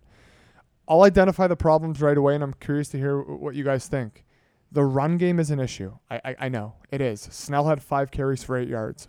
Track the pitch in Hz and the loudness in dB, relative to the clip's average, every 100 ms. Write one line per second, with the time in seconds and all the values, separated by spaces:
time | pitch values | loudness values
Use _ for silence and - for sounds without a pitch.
0 | _ _ _ _ _ _ _ _ - 160 | _ _ _ _ _ _ _ _ 2 6
1 | 202 196 190 180 185 170 165 156 160 143 | 8 8 4 4 0 2 4 2 2 0
2 | 147 143 139 147 143 131 - 147 143 139 | 2 4 2 0 -4 -8 -4 -4 -4 -4
3 | 139 143 139 143 147 139 139 135 - 139 | -2 -4 -6 -10 -8 -4 -2 -2 -2 -6
4 | 113 - _ _ _ _ _ 147 139 131 | -6 -12 _ _ _ _ _ 0 2 2
5 | 147 170 180 175 151 143 127 - 95 110 | 0 2 2 2 0 -2 -4 -6 -12 -14
6 | - 117 131 131 131 123 104 - _ 139 | -12 -10 -10 -8 -6 -6 -8 -12 _ -4
7 | 131 104 - - - 143 147 147 - 143 | -4 -4 -10 -16 -4 0 0 0 -2 -4
8 | 139 - 135 135 - 127 123 120 110 - | -4 -4 -4 -4 -4 -6 -4 -6 -8 -10